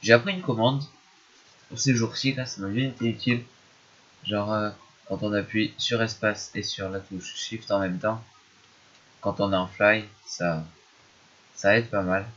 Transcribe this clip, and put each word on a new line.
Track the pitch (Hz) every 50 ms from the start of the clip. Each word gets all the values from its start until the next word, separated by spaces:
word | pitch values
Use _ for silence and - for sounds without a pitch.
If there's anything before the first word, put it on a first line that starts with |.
J'ai | - 104 113
appris | 117 120 190 196
une | 180
commande | 180 - 131 107 113 123 135 143 143 - - - _ - - _ _ _ - - - - - _ - - -
ces | 120 - 143 131
jours-ci, | 120 113 107 - - - 135 131
là, | 127 127
ça | 123 - -
m'a | 98
bien | 95 101 110 131 135
été | 127 - -
utile. | 117 113 113 - 123 120 120 117 - - - - - - _ _ _ _ - - _ _ - -
Genre, | - 101 104 104 104 110
euh, | 107 107 104 101 - - - - _ _
quand | - 98 92 -
on | 104 104
appuie | 104 98 - - 110 110 107 -
sur | - - - - 113
espace | 113 110 - - - 107 104 - - - -
et | 92 85
sur | - - - 98 95
la | 95 98
touche | 92 - 98 95 87 - -
shift | - - - - 110 - -
en | 104 101
même | 98 95 90 90
temps, | 80 107 113 117 117 - _ - - _ _ _ _ - - - - - _ - _ _ _ -
quand | - 101 98 -
on | 101 101 98
est |
en | 95 92
fly, | 90 - - 104 104 107 110 104 101 - - -
ça, | - - - 87 87 85 80 80 80 - - - _ _ - - - _ _ _ - _ - _ - _
ça | - - 98 101
aide | 113 117 117
pas | - 101
mal. | 95 90 90 95 98 113 117